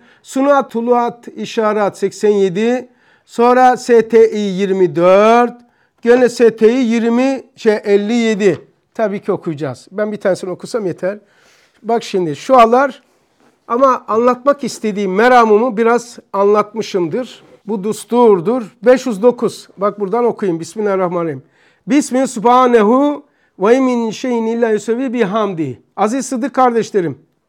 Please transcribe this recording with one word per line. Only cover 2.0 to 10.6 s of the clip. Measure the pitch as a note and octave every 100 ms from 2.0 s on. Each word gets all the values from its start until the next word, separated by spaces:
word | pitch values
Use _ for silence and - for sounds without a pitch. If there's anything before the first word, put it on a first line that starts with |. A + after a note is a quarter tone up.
| G3 - G#3+
yedi. | G3+ F#3+ F3 A3+ B3+ B3 _ _ _
Sonra | _ - A#3+ B3+ B3+ B3
S | - A#3 A3
T | A3+ A3
I | G#3+
yirmi | G#3 F#3 G3 F#3+ F3+ D3+
dört. | F3 G3 A3 A#3+ A#3+ - _ _ _ _
Gene | A#3 B3+ A#3+
S | A#3+ A#3 A3+
T | A3
I | B3+
yirmi, | A#3 A#3 A#3 A#3+ C4 C4+ - -
şey, | A3+ G#3+
elli | G#3 G3+ G#3
yedi. | A#3+ A3+ G3+ G3+ C#3+ - _ _
Tabii | - G#3+ G3+
ki | -
okuyacağız. | F3+ F3 D3 D3 B2 -
Ben | F#3+ G#3+
bir | G3+
tanesini | G3+ F3 F#3+
okusam | F3